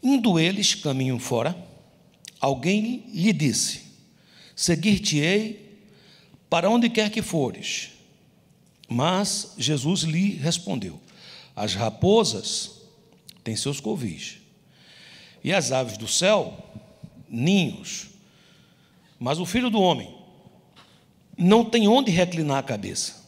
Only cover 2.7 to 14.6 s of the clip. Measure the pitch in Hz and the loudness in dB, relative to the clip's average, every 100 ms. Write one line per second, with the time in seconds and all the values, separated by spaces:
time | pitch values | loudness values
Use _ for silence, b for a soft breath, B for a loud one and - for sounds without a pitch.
2.7 | 208 220 254 - - 190 165 147 107 - | 0 -2 -6 -10 0 0 2 0 0 -4
3.7 | - - - _ b b b b - - | -6 -16 -20 _ b b b b -6 -2
4.7 | 165 190 196 - 151 156 202 220 - - | 0 2 2 2 0 2 0 -2 -10 -16
5.7 | - b b b b b b _ 165 180 | -20 b b b b b b _ 0 4
6.7 | 240 233 226 214 214 - 170 127 87 - | 4 4 2 0 -2 -2 0 -2 -4 -8
7.7 | - - - _ _ _ _ _ _ _ | -8 -10 -18 _ _ _ _ _ _ _
8.7 | _ - 117 151 185 208 - - - 120 | _ -6 0 0 2 0 -4 -8 -6 -2
9.7 | 151 131 190 165 156 202 180 143 170 196 | 0 0 0 0 0 0 0 -2 -2 -4
10.7 | 190 92 73 - B B B B - 104 | -6 -6 -14 -20 B B B B -8 -6
11.7 | 95 110 - 175 220 180 110 - - - | -2 -4 2 4 6 4 -2 -6 -6 -8
12.7 | - - _ _ _ - - - 110 139 | -14 -20 _ _ _ -20 -12 -8 -4 -4
13.7 | 143 214 202 117 78 - - _ _ | -4 -6 -4 -6 -8 -14 -16 _ _